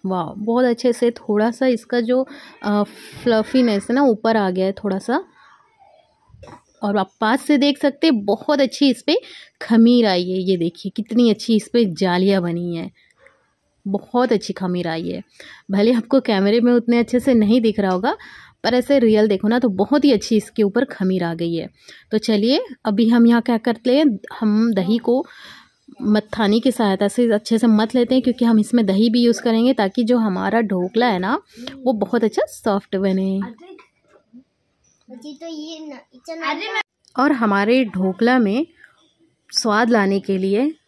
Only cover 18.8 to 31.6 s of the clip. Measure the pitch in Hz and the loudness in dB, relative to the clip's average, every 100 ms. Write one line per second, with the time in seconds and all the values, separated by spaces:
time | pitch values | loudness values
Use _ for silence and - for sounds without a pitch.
18.8 | 240 277 233 214 214 190 208 240 247 185 | 2 2 4 4 2 0 0 0 0 0
19.8 | 202 294 285 220 - 214 - - 202 233 | 0 2 4 2 0 -2 -2 -2 0 0
20.8 | 262 - 190 185 170 165 170 165 - _ | -4 -4 -2 -2 -4 -4 -4 -6 -8 _
21.8 | - - _ 220 226 208 226 302 494 262 | -20 -20 _ -4 0 0 2 0 -2 -8
22.8 | 220 196 226 240 233 233 233 226 240 226 | -4 0 2 4 4 4 2 -2 -2 -2
23.8 | 247 269 311 196 - - 220 208 233 196 | 0 2 2 -2 -10 -6 0 0 2 0
24.8 | 180 226 233 254 349 - - - _ _ | 0 0 0 -2 -2 -16 -20 -20 _ _
25.8 | - - 208 214 - 208 202 220 262 233 | -20 -8 0 0 -2 -2 0 2 0 0
26.8 | 208 190 202 - 233 214 - 226 233 214 | 0 0 -2 0 0 0 0 0 2 2
27.8 | 220 254 240 262 254 240 233 220 208 240 | 2 0 2 2 0 0 2 2 2 0
28.8 | 196 190 233 240 240 233 233 226 240 262 | 0 2 2 2 2 2 0 2 2 2
29.8 | 196 220 226 247 220 185 196 226 214 185 | -2 -2 0 0 0 -2 -2 0 -2 -4
30.8 | 180 220 247 180 190 302 _ 226 | -2 0 0 0 -2 -4 _ -18